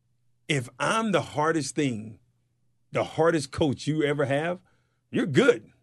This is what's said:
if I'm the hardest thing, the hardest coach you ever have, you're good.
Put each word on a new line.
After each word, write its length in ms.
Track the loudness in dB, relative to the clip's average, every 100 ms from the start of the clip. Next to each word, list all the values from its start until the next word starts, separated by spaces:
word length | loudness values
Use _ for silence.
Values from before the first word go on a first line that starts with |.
| _ _ _ _ -4
if 220 | -2 -2 -4
I'm 320 | -2 0 0
the 80 | -2
hardest 540 | -2 -2 0 0 -2
thing, 440 | -2 -2 -2 -10 -16 _ _ _ _ _ _ _
the 140 | -4
hardest 480 | -2 2 2 2 -2
coach 340 | -2 0 0 -4
you 160 | -2
ever 220 | 0 0
have, 360 | 0 0 -2 -6 _ _ _ _ _
you're 160 | -4 0
good. 440 | 4 4 4 0 _